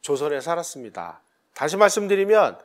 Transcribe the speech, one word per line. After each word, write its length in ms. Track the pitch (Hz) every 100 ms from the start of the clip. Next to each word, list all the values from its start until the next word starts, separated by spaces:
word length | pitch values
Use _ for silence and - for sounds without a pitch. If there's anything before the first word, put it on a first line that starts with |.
조선에 380 | - 139 147 143
살았습니다. 840 | 131 170 165 135 117 95 85 - _ _ _ -
다시 220 | 147 190
말씀드리면 800 | 208 202 202 196 196 214 156 92